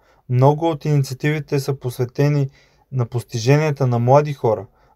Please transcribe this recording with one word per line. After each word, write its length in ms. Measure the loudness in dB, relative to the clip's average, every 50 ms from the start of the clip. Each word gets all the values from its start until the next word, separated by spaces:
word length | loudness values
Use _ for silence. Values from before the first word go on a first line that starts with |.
| _ _ _ _ _ -4
Много 420 | 0 2 4 4 4 2 0 -2
от 140 | -2 -2 -2
инициативите 760 | 0 0 0 0 -2 -4 -4 -4 -2 -2 -4 -4 -4 -4 -4
са 180 | -2 -4 -6 -6
посветени 680 | -6 -8 -6 -6 -6 -6 -2 -2 0 0 0 0 -2 -4 -6 _ _ _ _ _ _ _ -6
на 140 | -6 -6
постиженията 800 | -4 -6 -8 -8 -8 -8 -4 0 2 2 2 2 0 -2 -2 -2
на 120 | 0 0 0
млади 340 | 2 4 4 4 4 0 -2
хора. 340 | -2 -2 0 0 -2 -4 -10 _ _ _ _ _